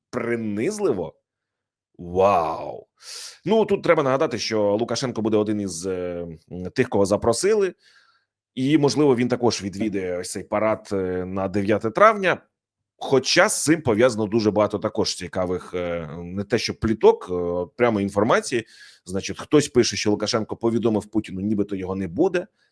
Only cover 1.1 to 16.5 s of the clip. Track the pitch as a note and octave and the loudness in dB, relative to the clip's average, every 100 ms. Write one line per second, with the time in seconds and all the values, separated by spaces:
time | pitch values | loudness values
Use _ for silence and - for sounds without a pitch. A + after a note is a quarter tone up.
1.1 | - _ _ _ _ _ _ _ - F2+ | -10 _ _ _ _ _ _ _ -18 -6
2.1 | F2+ F#2+ F#2+ D#2+ D#2+ C#2+ - - _ - | 2 4 4 0 -4 -8 -12 -18 _ -18
3.1 | - - - D#3+ A3 G#3 G3+ - D#3+ C3+ | -16 -16 -10 0 2 2 0 2 2 2
4.1 | C3+ D#3 G#2 - A2 G#2 G#2 A#2 A2+ C3 | 2 0 -2 -2 0 2 0 0 -2 -4
5.1 | A2 A2 G#2+ G#2+ G#2 G2 E2 F#2+ F#2 F2+ | -2 0 2 2 -2 -4 -6 -6 -6 -6
6.1 | F2 E2+ D#2+ _ F2+ F2+ - B2 G2+ G2 | -6 -10 -14 _ -10 -8 -2 0 2 2
7.1 | G2+ A#2 - F#3+ G#3+ F#3+ - _ _ _ | 2 2 2 2 2 0 -4 _ _ _
8.1 | _ _ _ _ - C3 D#3 C#3+ C#3 D3 | _ _ _ _ -4 2 4 4 4 4
9.1 | A#2+ B2 B2 A#2+ - G2 F#2 A2 G2 F#2 | 4 2 2 2 0 -6 -4 -4 -2 -4
10.1 | F2+ F#2 G2+ F#2 G#2+ G#2+ G#2+ - G2 F#2 | -4 -6 -10 -4 0 0 -2 -4 -4 -2
11.1 | F2+ F2+ F#2+ F#2+ G2 G2 G#2 A2 A2 G#3 | -4 -4 -4 -2 -2 0 0 0 4 4
12.1 | G#3 F#3 D3 - _ _ _ _ _ - | 4 0 -2 -6 _ _ _ _ _ 2
13.1 | C3 - E3+ G3+ - - E3 C#3+ G#2 B2+ | 2 4 4 4 2 2 2 2 4 4
14.1 | G#2+ G#2+ A2+ G#2+ G2+ G#2 G2 G#2+ - F#2 | 2 0 2 2 2 0 0 -4 -2 -2
15.1 | - F2 F#2+ F2+ F2+ - F2+ F2 E2+ D#2 | -4 -6 -4 -2 -4 -6 -6 -4 -6 -8
16.1 | D#2+ F2 F#2 G2+ | -10 -8 -8 -2